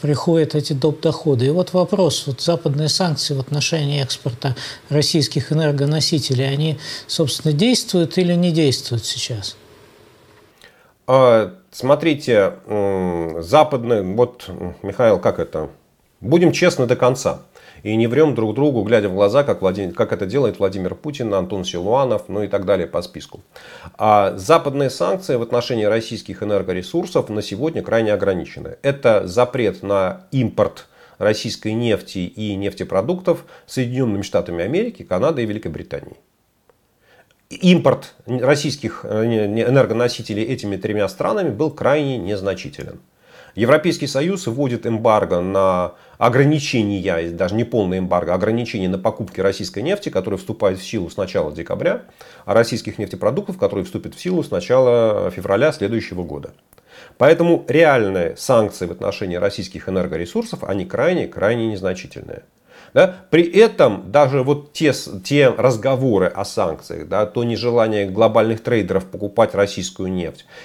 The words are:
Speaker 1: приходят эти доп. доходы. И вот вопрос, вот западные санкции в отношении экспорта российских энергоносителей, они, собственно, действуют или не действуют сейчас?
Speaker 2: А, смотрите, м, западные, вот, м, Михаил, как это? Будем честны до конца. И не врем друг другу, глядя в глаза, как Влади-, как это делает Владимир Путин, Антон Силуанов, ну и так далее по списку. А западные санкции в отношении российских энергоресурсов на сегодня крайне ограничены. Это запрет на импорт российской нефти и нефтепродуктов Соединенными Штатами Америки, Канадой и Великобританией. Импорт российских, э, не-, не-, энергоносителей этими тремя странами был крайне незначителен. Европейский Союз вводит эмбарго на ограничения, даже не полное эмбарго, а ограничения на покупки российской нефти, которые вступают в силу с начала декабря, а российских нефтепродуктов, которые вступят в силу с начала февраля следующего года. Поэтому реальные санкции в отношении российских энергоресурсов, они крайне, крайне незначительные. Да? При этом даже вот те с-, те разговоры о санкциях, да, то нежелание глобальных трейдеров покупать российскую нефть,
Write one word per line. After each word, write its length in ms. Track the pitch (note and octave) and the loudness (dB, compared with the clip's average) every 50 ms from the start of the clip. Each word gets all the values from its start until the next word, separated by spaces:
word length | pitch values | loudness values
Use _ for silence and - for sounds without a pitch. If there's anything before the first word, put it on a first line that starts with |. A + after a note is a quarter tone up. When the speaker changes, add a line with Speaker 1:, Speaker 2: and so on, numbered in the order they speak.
Speaker 1:
приходят 540 | - D3 D3 - - - E3 E3 D#3 D#3 - | 0 0 0 0 2 2 4 4 2 2 0
эти 200 | D3+ - - D#3 | -2 -2 -2 -2
доп. 260 | C3+ D#3 D#3 D3 D#3+ | 0 2 0 0 0
доходы. 460 | - E3 C#3+ - - D#3+ C#3 A#2 B2 | 0 -2 -2 0 0 0 2 2 2
И 40 | C3+ | 2
вот 220 | D3+ F3+ F3+ - - | 2 0 0 0 0
вопрос, 520 | F#3 F3 F3 - G3 F#3 D#3 - - - | 0 2 2 2 2 2 2 2 0 -4
вот 160 | C#3+ C3 - - | -6 -6 -2 0
западные 480 | - E3+ E3+ - D3+ C3+ C#3+ D#3 D3 | 0 0 0 0 -2 0 0 0 0
санкции 440 | - - F#3+ F3 D3+ - - - D3 | 0 0 0 0 0 -2 -2 -4 -4
в 60 | C3+ | -4
отношении 600 | B2+ - D3 D3 - - E3 D#3+ C#3+ C#3+ C#3+ C#3+ C3+ | -4 -4 -4 -2 -2 -2 -2 -2 0 0 0 -2 -2
экспорта 520 | B2 - - - C#3+ A#2+ - - C#3 B2 - - - - - - - | -4 -6 -6 -6 -8 -6 -4 -4 -4 -4 -4 -8 -12 -14 -16 -6 0
российских 600 | C#3 D3+ C#3+ - - E3 C3+ - - D3+ - - | 0 2 2 2 2 0 0 0 -2 -4 -2 0
энергоносителей, 960 | D#3 D#3 D#3+ D3 C#3+ C#3 C#3 C#3+ D#3 D#3 C3+ - F3 D3+ - - C3+ B2 C3+ | 0 0 2 0 0 0 0 0 2 0 0 0 0 0 0 0 0 0 0
они, 320 | C3+ C#3 C#3 D#3 D#3+ D3 - - - - - - | 0 -2 -2 -2 -2 -4 -4 -8 -12 -14 -14 -12
собственно, 480 | - - - E3 C3 - - - D#3+ D3 | -6 -2 -2 -2 -2 -2 -2 -2 0 2
действуют 640 | C#3+ G3+ B3 B3+ - - - - F3+ E3+ - - F#3 | 2 4 4 2 2 0 0 0 0 0 2 2 0
или 160 | F#3 F3 F3 | 2 2 2
не 180 | E3+ F3+ F3+ D#3+ | 2 2 2 2
действуют 540 | E3 D#3+ C#3 A#2+ - - - B2 A2+ - | 2 2 2 2 0 -4 -4 -6 -4 -4
сейчас? 500 | - - B2 - - B2 G#2+ F#2+ - - - - - - - - - _ - - - _ _ _ _ _ _ _ _ _ _ - - _ _ _ _ _ _ _ - | -6 -6 -6 -6 -6 -6 -8 -8 -10 -12 -14 -20 -20 -20 -20 -20 -20 _ -20 -20 -20 _ _ _ _ _ _ _ _ _ _ -20 -20 _ _ _ _ _ _ _ 2
Speaker 2:
А, 460 | C3 C3+ C3 B2 A#2 A2+ G#2+ F#2 - - _ _ - | 4 6 8 8 6 6 4 0 -6 -12 _ _ -12
смотрите, 840 | - - C3 C#3+ C#3+ E3 E3 D3 C#3+ - - A#2+ G#2 G2 F2+ - - - - | -4 2 2 2 2 2 0 -2 0 0 2 4 4 4 2 0 -6 -8 -6
м, 720 | G#2+ G#2 G2+ G2 G2 F#2+ F#2 F2+ F2 E2+ E2 E2 D#2+ E2+ E2 | -2 -2 0 0 0 0 -2 -2 -2 -4 -4 -4 -6 -8 -2
западные, 600 | E2 A2+ D3+ D#3 D3 D3 B2+ A#2 A#2 A#2+ G#2 F#2+ | 2 4 4 4 4 2 -2 0 0 0 0 0
вот, 420 | F#2 G2 A2+ B2 A#2+ - - - - | -2 0 0 0 0 -2 -8 -16 -16
м, 280 | F2+ - F2 F2 F2 - - | -12 -10 -10 -10 -10 -10 -10
Михаил, 360 | G2 F#2+ - B2+ A2+ G#2 F2+ | -8 -2 2 4 4 4 4
как 220 | - A#2 F#2+ - | 2 0 -2 -2
это? 280 | E2 - - D#2+ D2+ C#2+ - _ _ _ _ _ _ _ _ _ | -6 -6 -6 -6 -8 -8 -10 _ _ _ _ _ _ _ _ _
Будем 320 | - G#2+ D3 F3 F3+ D#3+ - | -2 2 2 4 4 4 4
честны 340 | - - - - - B2+ | 4 2 2 2 2 0
до 80 | A#2 B2 | 0 2
конца. 480 | - B2+ B2+ - - - F#2+ C#2 - - _ _ - - - - - - | 2 2 2 2 2 -2 -4 -4 -4 -10 _ _ -20 -20 -20 -20 -12 -6
И 140 | G#2 G#2+ | -2 0
не 100 | A2+ A#2 | 2 2
врем 300 | A#2 A#2+ C#3+ D#3+ D3+ B2+ | 2 4 4 2 2 2
друг 180 | G#2+ A2 A2 G#2+ | 0 -2 -2 0
другу, 280 | B2+ C#3+ D3+ C3 A#2 G2 | 0 0 0 2 0 2
глядя 260 | G#2 A#2+ A2 G2+ G2 | 4 4 4 4 2
в 60 | F#2 | 2
глаза, 280 | F#2+ G2+ G2+ A2 C#3 C#3+ | 2 2 4 4 2 2
как 200 | A#2+ G2+ - F#2+ | 2 0 0 0
Влади-, 280 | F#2 F2+ G2+ G2 F2+ | -2 0 -2 -4 -6
как 220 | E2+ - A2+ - A#2 | -2 -2 -2 -2 -2
это 120 | F#2 G#2 | -4 -4
делает 360 | F#2 G#2+ C#3+ C3+ A2 F#2+ - | -2 0 0 0 0 0 0
Владимир 340 | G2+ F#2+ F#2+ G2+ F#2 F2+ F#2 | -2 -2 -2 -4 -6 -6 -6
Путин, 400 | - - D3+ C#3+ - B2 A2 G2+ | -8 -10 -10 -8 -6 -4 -2 -2
Антон 300 | F#2+ F#2 F#2 G#2 F#2+ F2+ | -2 -2 -2 -4 -6 -6
Силуанов, 640 | F#2 - E2+ F2+ G2 A#2 C#3 C#3 B2+ A2+ G#2 - - | -6 -6 -4 -2 0 2 2 2 0 0 -2 -4 -6
ну 160 | F#2 G#2 G#2 | -6 -6 -4
и 20 | |
так 180 | F#2 - G2 F#2 | -2 -4 -2 0
далее 220 | F#2+ G2+ F#2+ E2+ | 0 0 0 0
по 160 | E2 - F2 F2 | -4 -4 -6 -6
списку. 380 | - - D2+ - - - - - _ _ - - - - - - - - - | -8 -12 -16 -16 -16 -18 -20 -20 _ _ -20 -20 -20 -20 -20 -20 -20 -6 -2
А 360 | G2+ G#2+ G#2+ G#2 G2+ F#2+ - | 2 4 4 4 4 2 -2
западные 540 | G2+ F#2+ G2+ D#3+ E3 - D3 C3 C#3+ C#3+ C3 | -4 2 2 2 4 2 0 -2 -2 -2 -2
санкции 440 | - - E3+ F3+ G3 F#3 F#3 - C#3 | -2 -2 -2 -2 -2 -2 -2 -2 -2
в 80 | A#2 A#2 | -2 -2
отношении 420 | A2+ B2 A#2+ A#2 - B2+ A2+ G#2+ | 0 0 -2 0 0 -2 0 2
российских 600 | G#2 G#2+ A2+ A2+ - A#2 G2+ - - F#2 - G#2+ | 2 2 0 -2 -4 -8 -10 -10 -12 -10 -8 -4
энергоресурсов 840 | G#2 G#2 G2 F#2 F#2 F2+ F#2 F2+ - - E3+ F3+ F#3 - C#3+ - - | -2 0 0 0 -2 -4 -4 -6 -4 -4 -4 -4 0 0 -2 -2 0
на 140 | G#2+ G#2+ G2 | -4 -6 -6
сегодня 400 | - G2+ G2 C#3 D#3+ D#3+ A2 F2+ | -6 -6 -4 -4 -4 -4 -6 -4
крайне 300 | - - A#2 A2+ G#2+ G#2 | 0 0 2 2 2 0
ограничены. 640 | F#2+ F#2+ G2 F#2+ F2+ - - - - - - - - - | 0 0 0 0 -2 -4 -8 -12 -14 -14 -14 -12 -4 -2
Это 440 | C#3 C#3 C#3 - A#2+ A2 G2+ - | -2 -2 2 2 4 4 4 2
запрет 560 | F2+ F2+ A#2 B2 A#2+ - C3+ A#2 G2+ F2+ - - | 0 2 2 2 2 0 0 0 0 -2 -2 -2
на 440 | G2 G2+ G2 F#2+ F#2 F#2+ - - _ | 0 0 0 0 0 -4 -8 -10 _
импорт 560 | - C3+ A#2+ G#2 - - G2+ E2 - - - _ _ _ - _ _ - | -2 -2 -2 0 0 0 -2 -2 -2 -8 -18 _ _ _ -20 _ _ -2
российской 540 | G2+ G#2 G#2+ - - A#2 - - - G#2+ G#2+ | 0 0 0 0 -4 -8 -10 -8 -6 -6 -4
нефти 480 | A2+ A#2+ A#2 G#2 F#2 - - - F#2+ | -2 0 0 0 -2 -4 -8 -8 -6
и 340 | F2+ E2+ - G#2 G#2+ G#2 G2+ | -6 -6 -8 -8 -6 -6 -4
нефтепродуктов 920 | F#2+ G2+ G2+ F#2+ - F2+ F2+ F#2+ F#2+ G2 C3+ F#3 F3+ - F#3 D#3+ C#3+ - - - - _ | -4 -4 -6 -6 -8 -8 -2 -2 -2 0 0 -4 -2 -2 -2 -2 -2 -4 -12 -20 -20 _
Соединенными 560 | - - C3 B2+ A#2+ B2 C3 C3+ A#2 G2+ G2 G2+ | -8 -6 -4 -4 -2 -2 -2 -2 0 -2 -2 -4
Штатами 400 | - - F#2+ F2 - F2 E2+ F2 | -2 -2 -2 -2 -2 -4 -4 -4
Америки, 400 | G#2 C#3+ F#3 A3+ B3 - - - | -2 -2 -2 -2 -4 -6 -12 -8
Канадой 400 | - F#2 F#2 A#2 D#3 E3 C3 A#2 | -6 -2 0 0 0 0 -2 -2
и 40 | G#2+ | -4
Великобританией. 680 | G#2 G#2+ - F2 D2+ - - - C#2+ C#2+ - - - - _ _ _ _ _ _ _ _ _ _ _ _ _ _ _ _ _ _ _ _ _ _ _ _ _ _ - - | -4 -6 -8 -8 -10 -10 -10 -10 -10 -12 -12 -14 -20 -20 _ _ _ _ _ _ _ _ _ _ _ _ _ _ _ _ _ _ _ _ _ _ _ _ _ _ -6 2
Импорт 540 | F#3 F3+ F3+ D#3 A#2+ C#3 C#3 C3+ - - - - _ | 6 6 6 6 6 4 2 2 -2 -12 -20 -18 _
российских, 760 | - B2 B2+ A#2+ C3 D3+ D3 C#3+ D3+ - - - A2 - - - | -6 -4 0 2 2 2 2 0 -4 -6 -6 -8 -8 -8 -8 -8
э, 220 | A2 G#2 G#2+ A2+ | -4 -2 0 0
не-, 200 | A#2+ A#2 A2 G#2+ | 0 2 0 0
не-, 180 | G2+ G#2 A2+ A2 | 0 0 0 0
энергоносителей 800 | A#2+ C3 C#3 B2 G2 G#2+ A2+ A#2+ B2 - - A2+ - A2 G2+ A2 | 4 4 4 4 4 2 0 0 -2 -2 -4 -8 -6 -4 -4 -4
этими 340 | A#2+ C3+ - - G#2 G2 | -4 -4 -6 -6 -6 -6
тремя 300 | F#2 - G#2+ G#2 G#2 G2+ F#2 | -6 -4 -4 -2 -2 -2 -2
странами 420 | - - - F#3 A3 G#3+ F#3 D#3 | -2 -4 -4 -2 -2 -2 -2 -4
был 200 | G#2 G#2 D3+ D3+ | -2 -2 -4 -4
крайне 460 | C#3+ - - A#2+ C#3+ D#3 D3 C#3 C3 | -4 -2 0 0 2 2 0 -2 -4
незначителен. 840 | A#2 F2 F#2 G#2 G2 F#2 G2 F#2+ F#2 - - - - - - - - - _ _ _ _ _ - - - - _ | -4 -4 -4 -6 -4 -4 -4 -4 -6 -8 -12 -12 -12 -14 -14 -16 -18 -20 _ _ _ _ _ -20 -20 -20 -14 _
Европейский 520 | F#2 A2 A#2 C#3+ D#3 D3+ F3 D3 - D3 | 0 4 4 4 4 4 0 -2 -2 -4
Союз 400 | C#3 - C#3 D3 F3 G3 F3+ - | -4 -2 -2 0 0 -2 -2 -4
вводит 400 | - A2+ C3 D3 C3 A#2+ A2+ - | -6 -4 -2 -2 -2 -2 -4 -2
эмбарго 560 | A#2 A2+ A2 A2+ A#2 G#2+ G#2+ G2 D#2+ F2+ F2 F2 | -4 -2 2 4 4 4 4 4 2 0 0 0
на 500 | F#2 G2 G2 G2 F#2+ F#2 F2+ F2+ F2 - - - - - | 0 2 2 4 4 2 2 0 -4 -6 -12 -20 -20 -4
ограничения, 1120 | - - A#2+ A#2+ C#3 C#3 C#3 D#3 D3+ C#3 - - A#2+ G#2+ G2+ G2+ G2 F2+ F#2+ F2 E2 E2+ E2+ | 0 2 2 4 4 4 4 4 2 0 -2 0 0 0 0 -2 -2 -2 -2 -2 -2 -2 -4
даже 260 | E2+ F2 F#2+ F2+ G2 | -2 -2 -2 0 0
не 100 | A#2 A#2+ | -2 -2
полное 340 | - - A2+ G2+ F2+ F#2 F#2+ | 0 0 0 0 0 0 -2
эмбарго, 340 | F#2 F2+ F2+ F2+ E2+ D#2+ F2 | -2 0 0 0 0 0 0
а 40 | |
ограничения 520 | F#2+ G2+ G#2+ A2+ A#2 A#2+ A2 - G#2+ F#2 F#2 | 0 2 0 0 0 -2 -4 -4 -4 -2 -2
на 80 | F#2+ | -2
покупки 460 | F#2 F#2 A2+ G#2+ - A2+ F#2 - - F#2 | -2 -2 -4 -4 -4 -8 -8 -4 -2 0
российской 400 | G2 G2 - G2 F2 - G2 A2+ | 0 0 -2 -6 -8 -8 -6 -4
нефти, 260 | D#3+ G3 G3+ - - | -4 -4 -4 -4 -4
которые 300 | - G2 F#2 - G2+ F#2 | -4 -4 -2 -2 -6 -6
вступают 420 | - - G#2+ - - G2+ F#2+ F#2+ | -6 -8 -4 0 0 0 0 -2
в 20 | - | -6
силу 280 | - - G#2+ F2+ D#2+ | -6 -6 -6 -6 -6
с 80 | - - | -6 -6
начала 340 | G2 F2+ - F#2+ D#2+ D2+ D2 | -6 -4 -2 -2 -2 -2 -6
декабря, 520 | E2 D#2+ - - F#2+ C3+ E3+ G#3+ - - - _ _ - - - - - | -8 -8 -6 -6 -2 -2 -2 -2 -4 -8 -14 _ _ -20 -20 -20 -14 -4
а 80 | - G2+ | 2 2
российских 420 | A2+ A#2+ - B2+ A2+ - - G2+ | 4 4 2 -2 -6 -6 -8 -8
нефтепродуктов, 600 | - G#2 - - F2+ F#2+ G#2 B2+ F#3 G3+ - F#3 - | -6 -8 -8 -6 -2 -2 0 0 -2 -4 -6 -4 -2
которые 260 | G#2 G2 G2+ G2 F#2 | -2 -2 -2 -4 -6
вступят 300 | - - G#2+ - - - | -6 -8 -8 -10 -10 -14
в 60 | - | -8
силу 220 | - F3+ F#3 E3+ - | -6 -2 -2 -2 -2
с 80 | - | -2
начала 800 | G#2 F#2 F2+ - B2 C3 C3 B2 A#2+ A#2+ A2+ A2+ G#2 G2+ F#2+ F#2 | -4 -4 0 2 2 4 4 4 4 4 4 2 2 0 -2 -4
февраля 420 | F2+ - F2+ F#2+ G2 G#2 C3+ D#3 C#3+ | -4 -6 -2 0 2 2 2 2 0
следующего 500 | - G2 G#2 A#2 A2+ - - F#2 F2+ F2 | 0 -2 -2 -2 -2 -4 -6 -8 -8 -8
года. 300 | D#2 C#2+ C#2+ C#2 - - _ _ _ _ _ _ _ - - - - _ - | -8 -8 -10 -12 -14 -18 _ _ _ _ _ _ _ -20 -20 -20 -20 _ 4
Поэтому 480 | B2 C#3+ E3 - E3+ E3+ E3+ - - - | 6 6 6 6 6 4 2 2 2 2
реальные 640 | C3+ D#3 E3 D3+ C#3 B2+ G#2+ G2 F#2+ F#2 E2+ E2 - - | 4 4 6 6 6 4 2 2 0 0 -2 -2 -4 -4
санкции 480 | - - C3 A#2 G#2+ G2+ - - F#2 | 0 2 4 4 4 2 -2 -6 -8
в 60 | F2 F#2 | -8 -6
отношении 440 | - G2+ G2 F#2+ - G#2 F#2 F2 | -6 -6 -6 -4 -4 -6 -6 -2
российских 540 | F2+ F#2+ G2+ - - F#2+ - - F2+ - - | -2 -2 -2 -2 -4 -8 -10 -12 -12 -8 -4
энергоресурсов, 760 | F#2+ F#2 F2+ F2+ F2 E2 F2 F2 - A3 A3+ A3+ - - - | -2 -2 -2 -2 -4 -6 -6 -4 -4 -6 -4 -4 -8 -8 -6
они 220 | - G2 G2+ F2+ | -4 -4 -4 -4
крайне, 400 | F#2 - G#2+ C3 E3+ F#3 D#3+ G#2 | -4 -2 0 0 2 0 0 -2
крайне 400 | - - - F#2 G#2 A#2+ A#2+ A2+ | -4 -2 0 0 2 2 2 0
незначительные. 800 | A2+ G#2+ F#2+ F#2 F#2 F#2 F#2 - - - - - - - - - _ _ _ _ _ - - - - - | -2 -4 -2 -4 -4 -4 -4 -8 -14 -16 -16 -14 -14 -16 -16 -18 _ _ _ _ _ -20 -20 -20 0 4
Да? 300 | B2+ F3 F#3 F#3 - - _ | 4 4 4 2 -4 -4 _
При 120 | - E3 F3 | 4 4 4
этом 720 | E3+ - F#3+ A3+ A3 - - D#3 A#2+ G2 F#2 F#2 F#2 G2+ | 6 6 6 6 6 6 4 4 4 4 0 -4 2 4
даже 300 | C#3+ D3 C3 C3+ C#3 B2+ | 4 4 6 4 2 2
вот 320 | C3+ D3 C#3+ C#3+ - - | 2 0 -2 -4 -8 -6
те 180 | - E3 D3 B2 | 0 0 0 0
с-, 280 | - - - - F#2+ F#2 | 0 -4 -10 -12 -12 -4
те 240 | - C#3 C#3+ C#3 B2 | 0 4 6 6 6
разговоры 800 | - - A2 C3+ B2+ A2 A2 C3+ C3+ B2 C3+ C3 G#2+ F#2+ F#2 | 4 4 2 2 2 2 0 0 0 2 2 2 4 4 4
о 180 | E2+ - F#2 G2+ | 2 0 -2 -6
санкциях, 640 | - - A2 G2 E2+ D#2 D2 - - E2 E2 D#2+ E2+ | -4 -2 -2 -2 -2 -2 -6 -10 -12 -12 -12 -8 -2
да, 160 | F#2 G2+ G#2+ | 0 0 0
то 180 | G#2 - A#2 A#2+ | 0 -2 -2 -2
нежелание 640 | A#2+ A#2 G2+ A2 A#2+ A#2 A#2+ A2+ A2 G#2+ G#2 G2+ | -2 -2 -2 0 2 2 4 2 2 2 0 -2
глобальных 560 | G2 F#2 G#2+ A2+ A2 A2 A#2 A2 A2+ A2+ A2 - | -2 2 2 2 4 4 4 2 2 0 -2 -2
трейдеров 440 | B2+ B2 A2+ G2 F2+ F#2 F#2+ F#2 | 0 0 0 0 0 0 -2 -2
покупать 480 | - - - - G2+ - - A2+ - - | -4 -8 -8 -8 -4 2 2 2 2 4
российскую 580 | F#2+ G2+ G2 - - F2+ - - - F#2+ F#2 F#2 | 2 0 0 0 -4 -8 -8 -8 -8 -6 -4 -4
нефть, 320 | F#2 F2 D#2 - - - _ - - - | -4 -4 -6 -8 -14 -20 _ -20 -20 -20